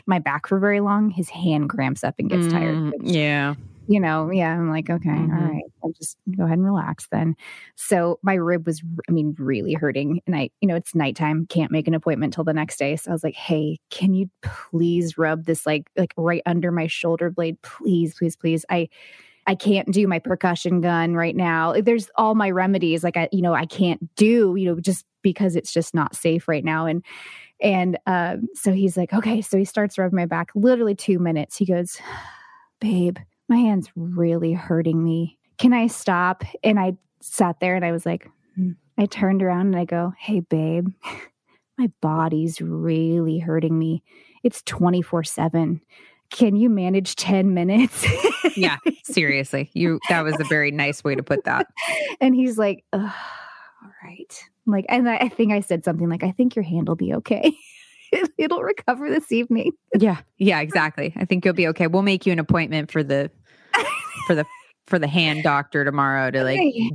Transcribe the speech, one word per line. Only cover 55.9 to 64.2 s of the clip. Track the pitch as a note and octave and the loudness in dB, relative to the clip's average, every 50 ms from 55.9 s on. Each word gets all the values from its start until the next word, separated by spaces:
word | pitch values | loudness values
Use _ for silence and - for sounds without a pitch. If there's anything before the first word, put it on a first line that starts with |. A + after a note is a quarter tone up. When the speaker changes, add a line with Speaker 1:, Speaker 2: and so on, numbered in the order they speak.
| E3 E3 E3+ E3+ | 0 0 0 0
Speaker 1:
like, | D#3+ - D3+ | 0 0 -2
"I | F#3 | 0
think | F#3 - B3+ B3 - | 2 2 0 2 0
your | A3+ G3 | -2 -2
hand | D#3+ E3+ E3+ D#3 E3 | -2 -2 -2 0 0
will | E3+ | 0
be | E3 F#3 - - | -2 0 -2 -2
okay. | - - - A3 - - D#4 D4+ - | -4 -2 -2 -2 2 4 2 2 2
<laughs> | - - - - - - - - - - - | -4 -20 -20 -20 -20 -20 -20 -20 -6 -4 -2
It, | F4+ F#4+ D4+ - - | 0 0 -2 -2 -2
it'll | D#4 D#4 F4 - - | -2 0 0 -2 -2
recover | - - - - - B3 B3 C#4+ D4 | -2 -4 -2 -2 -2 -2 -2 -2 -2
this | - D#4+ - - A#3 | -2 -2 -2 0 0
evening." | A3+ A#3+ - A#3 A3+ - - D#4 - _ _ - G#3 | 0 0 0 0 0 0 -2 -4 -4 _ _ 2 4
Speaker 2:
Yeah, | G#3+ G#3+ F3 D3 - _ _ - | 4 4 2 0 -6 _ _ 2
yeah, | F#3+ G3+ F3+ D3+ | 2 4 4 4
exactly. | D3+ D3+ - E3+ D#3 D#3 - - D3 E3 - | 0 0 0 0 0 0 0 -4 -6 -6 -4
"I | - F#3+ | -4 -2
think | - F#3+ F3+ - | 0 0 2 2
you'll | F#3 F3 | 2 2
be | E3 F3 D#3+ | 2 2 0
okay. | D#3+ - F3 E3 | 2 2 0 2
We'll | E3+ F#3+ G3 | 2 2 2
make | G3+ F#3+ F#3 - | 2 2 2 2
you | F#3+ F3 | 0 0
an | E3 | 0
appointment | D#3 - - E3+ D#3+ C3+ D#3 D#3 D3+ - - | 0 -2 -2 -2 -2 -2 -4 -4 -6 -4 -4
for | D#3+ D3+ | -4 -2
the, | C#3 C#3 C#3 C#3 D3+ - _ _ _ _ _ _ _ - A#4 A#4 C#5+ C6+ - - - - - | 0 0 -2 -2 -4 -8 _ _ _ _ _ _ _ -2 -2 -2 -4 -6 -8 -10 -12 -12 -6